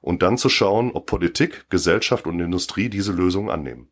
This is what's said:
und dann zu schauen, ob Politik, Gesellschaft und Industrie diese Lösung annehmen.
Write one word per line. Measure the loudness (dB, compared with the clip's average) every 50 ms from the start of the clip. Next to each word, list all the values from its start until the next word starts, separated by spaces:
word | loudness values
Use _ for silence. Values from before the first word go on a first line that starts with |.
und | -4 -4 0 2
dann | 2 2 2
zu | 2 2 2
schauen, | 2 4 4 4 4 2 2 0
ob | -2 -6 -4
Politik, | -4 -2 0 0 -2 0 0 -2 -2 -2 -10 -6 _
Gesellschaft | -2 0 2 2 2 2 2 0 -2 -2 -2
und | -4 -4 -2
Industrie | -2 -2 -2 -4 -4 -4 -4 -4 -2 -2
diese | -2 -2 -2 -2
Lösung | 0 2 2 2 2 0 -2 -4
annehmen. | -4 -4 -6 -8 -10 -12 -18 _